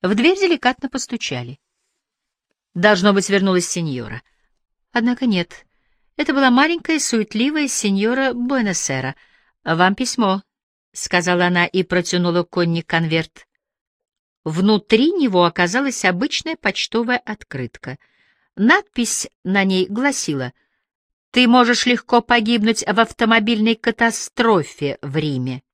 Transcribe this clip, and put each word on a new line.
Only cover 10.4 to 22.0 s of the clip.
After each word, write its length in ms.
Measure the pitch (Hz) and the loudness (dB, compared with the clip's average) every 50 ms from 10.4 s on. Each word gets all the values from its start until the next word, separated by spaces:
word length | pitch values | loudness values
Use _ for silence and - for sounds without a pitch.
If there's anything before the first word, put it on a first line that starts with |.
| - _ _ _ _ _ _ _ _ _ | -4 _ _ _ _ _ _ _ _ _
сказала 540 | _ - - - - 175 170 175 180 175 180 | _ -14 -10 -2 -2 -2 0 2 2 2 2
она 220 | 175 180 175 175 170 | 2 2 2 0 0
и 160 | _ 190 185 | _ -2 -2
протянула 600 | - 180 180 170 - - 180 180 175 170 175 170 | 0 0 -2 -2 0 -2 -2 0 0 0 0 -2
Конни 380 | _ - 185 175 170 165 165 | _ -2 -2 0 0 0 -2
конверт. 680 | 160 _ - 165 165 160 156 165 160 - _ - - _ _ _ _ _ _ _ _ _ _ _ _ _ _ _ _ _ _ _ _ | -4 _ -2 -2 0 0 -2 -2 -2 -4 _ -20 -20 _ _ _ _ _ _ _ _ _ _ _ _ _ _ _ _ _ _ _ _
Внутри 680 | 156 156 165 185 202 220 208 208 _ - 226 262 311 | -8 -4 0 2 4 2 2 2 _ 2 4 4 4
него 340 | 381 381 294 254 190 180 175 | 2 2 0 2 4 4 2
оказалась 580 | 170 165 - 180 175 180 247 277 277 254 - - | 2 2 0 -2 0 0 -2 -2 -2 -4 -2 -2
обычная 520 | 190 180 175 240 302 - - - 320 320 | 0 0 0 -2 -2 -4 -6 -6 -6 -10
почтовая 640 | - - 208 190 - - - - 226 240 226 247 247 | -4 -4 -6 -4 -4 -6 -4 -2 -4 -2 -2 -2 -4
открытка. 800 | - - 214 - - _ - 135 127 117 _ - - - 127 - _ _ _ _ _ _ _ _ _ _ _ | -4 -8 -14 -14 -14 _ -10 -10 -10 -10 _ -14 -14 -14 -14 -14 _ _ _ _ _ _ _ _ _ _ _
Надпись 760 | - 196 233 320 392 403 _ _ - 240 220 - - - - _ _ _ | 0 2 4 4 2 0 _ _ -6 -4 -4 -4 -8 -10 -12 _ _ _
на 200 | 185 190 202 196 | -2 -2 0 0
ней 220 | 196 190 185 185 - | 0 0 0 -2 -2
гласила: 640 | 202 220 254 285 269 - - - 151 139 131 123 - _ _ _ _ _ _ _ _ _ _ _ _ _ _ _ | -4 -4 -2 -2 -2 -4 -6 -6 -6 -6 -6 -8 -10 _ _ _ _ _ _ _ _ _ _ _ _ _ _ _
"Ты 180 | - 247 254 233 | 0 2 4 6
можешь 380 | 233 254 247 226 240 220 - | 6 6 4 4 2 0 2
легко 360 | 247 240 226 | 0 0 -2